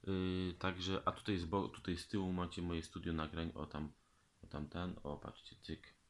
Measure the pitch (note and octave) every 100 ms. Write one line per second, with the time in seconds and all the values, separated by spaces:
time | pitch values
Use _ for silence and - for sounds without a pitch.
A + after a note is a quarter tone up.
0 | - F#2+ F#2 F#2 F2+ F2 F#2+ F2+ F#2 F#2+
1 | - - - G2 E2+ G2 - - - F2
2 | - G#2 F#2 F2+ F2+ - F2 E2+ D#2+ F2+
3 | F2 E2 D#2 E2 E2 - D2+ D2+ D2+ -
4 | _ _ _ _ E2+ D2 D2 E2+ F2+ -
5 | C#2+ D2 - - - - - D#2+ - -
6 | _